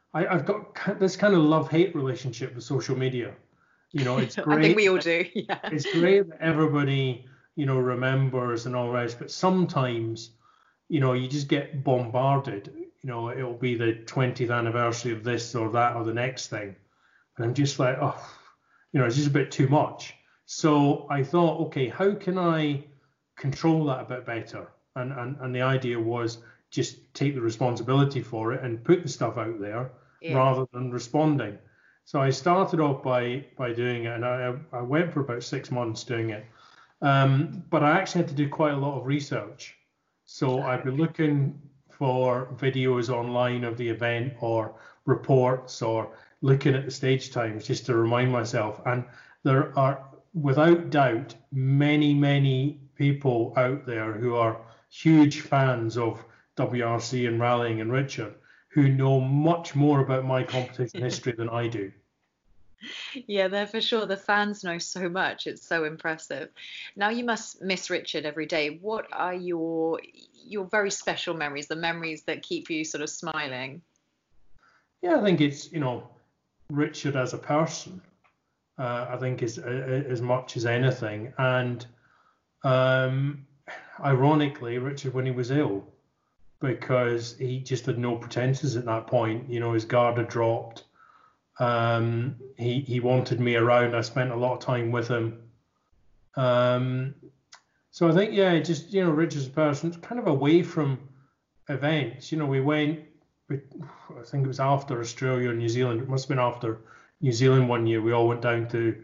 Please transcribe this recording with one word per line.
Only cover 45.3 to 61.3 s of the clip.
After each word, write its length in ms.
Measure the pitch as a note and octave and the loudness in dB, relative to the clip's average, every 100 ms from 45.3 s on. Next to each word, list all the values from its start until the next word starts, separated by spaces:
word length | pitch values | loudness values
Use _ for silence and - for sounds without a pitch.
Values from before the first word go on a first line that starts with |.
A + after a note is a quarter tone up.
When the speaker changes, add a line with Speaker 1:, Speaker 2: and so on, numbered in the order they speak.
| C3+ B2 B2+ - - | 4 4 0 -4 -6
Speaker 1:
or 280 | A2+ A2+ G#2 - - - | -2 -2 -4 -10 -20 -2
looking 340 | C3+ C3+ D3+ C3 | 2 4 4 2
at 100 | - | -2
the 60 | |
stage 400 | - C3 C3 - | -2 0 0 -2
times 340 | B2+ A2+ G#2+ - | -4 -4 -4 -4
just 200 | B2 - | -4 0
to 100 | A#2 | 2
remind 360 | A2+ A#2+ B2+ | 4 4 2
myself. 500 | B2 A#2 B2 G#2+ - B2+ | 0 0 -2 -2 -4 -2
And 200 | B2 B2 - - _ | -2 -4 -14 -20 _
there 340 | C#3+ C3+ D3+ - | 2 2 2 2
are, 240 | C3+ C#3 - - _ | 0 0 -8 -20 _
without 560 | E3+ C#3+ C3+ D#3+ E3+ C#3 | -2 2 6 6 6 4
doubt, 460 | C#3+ C3+ A2+ - - - | 2 4 2 -6 -16 -8
many, 600 | C3+ C3 C#3 D3 D3+ D3 | -2 2 4 4 4 4
many 680 | C#3+ C#3+ C#3 C#3 C3 C#3+ - - - | 4 4 4 4 2 0 -4 -12 0
people 580 | C#3+ C#3 C3+ A#2 A2+ - | 0 2 0 0 0 2
out 300 | B2+ C#3+ - | 0 0 -4
there 260 | A2+ A2 | -6 -4
who 240 | G#2+ B2 A#2+ | -2 0 2
are 220 | A2+ A2+ - - _ | 2 0 -10 -20 _
huge 520 | - D#3+ D#3+ D3 - | 0 6 8 8 4
fans 560 | - C#3 C3+ A#2+ A2+ A#2 | 0 2 2 2 -2 -2
of 260 | A2+ - - _ _ - | -2 -4 -12 _ _ -4
W 260 | B2+ A#2+ | -2 0
R 160 | A#2 A#2 | 0 -2
C 280 | A#2 B2+ A#2+ | -2 -2 0
and 120 | A#2 | 0
rallying 420 | A#2+ A#2+ A#2+ A2 | 2 2 0 -2
and 100 | A2+ | 0
Richard, 440 | C3 C#3 - G#2+ - _ _ _ | 0 -2 -6 -10 -14 _ _ _
who 200 | D3+ C#3 | 4 4
know 320 | C3 C3+ C3+ | 6 4 4
much 520 | C3 C#3+ D#3 E3+ - C#3 | 4 2 4 2 0 2
more 260 | D3 C#3+ | 4 4
about 240 | C3+ C3 C3 | 4 0 0
my 180 | C3 | 0
competition 580 | B2+ C3 B2+ - A#2+ - | 0 -4 -4 -6 -6 -4
Speaker 2:
<laughs> 80 | B2+ | -4
Speaker 1:
history 220 | - C3 | -4 -4